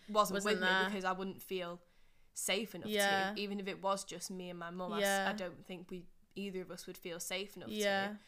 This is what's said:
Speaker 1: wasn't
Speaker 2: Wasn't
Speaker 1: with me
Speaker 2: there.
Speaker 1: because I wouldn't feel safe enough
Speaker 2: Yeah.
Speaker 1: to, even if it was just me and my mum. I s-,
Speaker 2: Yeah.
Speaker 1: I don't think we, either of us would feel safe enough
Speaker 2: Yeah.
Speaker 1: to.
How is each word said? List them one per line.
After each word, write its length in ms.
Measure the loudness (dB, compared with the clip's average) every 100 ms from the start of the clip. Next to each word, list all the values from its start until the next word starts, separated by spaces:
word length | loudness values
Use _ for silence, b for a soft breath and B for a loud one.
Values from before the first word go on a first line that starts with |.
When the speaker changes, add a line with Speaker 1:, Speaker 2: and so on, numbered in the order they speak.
| 0
Speaker 1:
wasn't 280 | 4 4 4
Speaker 2:
Wasn't 180 | 4
Speaker 1:
with 60 | 4
me 40 | 6
Speaker 2:
there. 180 | 6 4
Speaker 1:
because 180 | 2
I 80 | 0
wouldn't 300 | 0 -2 -6
feel 380 | -6 -4 -4 -8 -14 b b b b
safe 400 | -6 0 2 0
enough 140 | -4 0
Speaker 2:
Yeah. 460 | 4 6 6 2
Speaker 1:
to, 60 | 0
even 200 | -2 -2
if 80 | -4
it 120 | -2
was 220 | 0 0
just 260 | -2 -8 -8
me 200 | -8 -8
and 80 | -8
my 120 | -8
mum. 220 | -6 -4
I 60 | 2
s-, 40 |
Speaker 2:
Yeah. 240 | 4 4 2
Speaker 1:
I 40 |
don't 320 | 0 -4 -8 -12
think 240 | -12 -8
we, 160 | -10 -12 -20 -14 -8
either 260 | -6 -4
of 80 | -8
us 160 | -10 -12
would 100 | -10
feel 220 | -8 -8
safe 360 | -4 -4 -4 -8
enough 120 | -6
Speaker 2:
Yeah. 380 | 0 2 2 0
Speaker 1:
to. 40 | -4